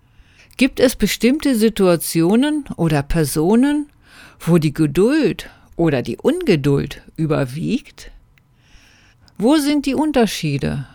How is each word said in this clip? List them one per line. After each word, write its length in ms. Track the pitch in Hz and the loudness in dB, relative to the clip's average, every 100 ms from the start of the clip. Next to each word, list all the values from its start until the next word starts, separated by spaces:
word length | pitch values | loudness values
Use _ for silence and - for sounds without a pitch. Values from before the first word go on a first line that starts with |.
| _ _ _ _ _ - | _ _ _ _ _ -2
Gibt 240 | 262 - | -2 2
es 160 | 254 - | 0 2
bestimmte 580 | 214 - 226 302 294 | -2 0 0 0 0
Situationen 1120 | 240 220 214 190 170 - 165 165 220 285 302 277 - | 2 2 2 2 2 0 0 2 2 2 -2 -6 -4
oder 260 | 165 151 | 0 0
Personen, 880 | 139 175 151 - 160 226 277 294 294 _ _ - - - | 0 -2 0 0 2 2 2 0 -4 _ _ -20 -20 -8
wo 160 | - 175 | 0 2
die 160 | 151 | 2
Geduld 800 | 135 151 143 208 311 233 - - - _ - | 0 0 2 2 2 0 -2 -10 -20 _ -2
oder 240 | 165 139 | 0 0
die 160 | 120 - | -4 -4
Ungeduld 840 | - 339 339 160 135 139 143 - - - | -2 0 2 0 2 -2 -2 -10 -14 -6
überwiegt? 960 | 160 143 135 135 156 226 - - - - _ _ _ _ _ _ _ _ _ _ _ - | -2 -2 -4 -6 -6 -6 -6 -20 -20 -20 _ _ _ _ _ _ _ _ _ _ _ -4
Wo 200 | 208 320 | 2 2
sind 280 | 277 294 | 2 -2
die 100 | 277 | -2
Unterschiede? 920 | 254 311 277 220 - 156 139 151 147 135 | -2 0 2 0 -2 -4 -4 -4 -6 -10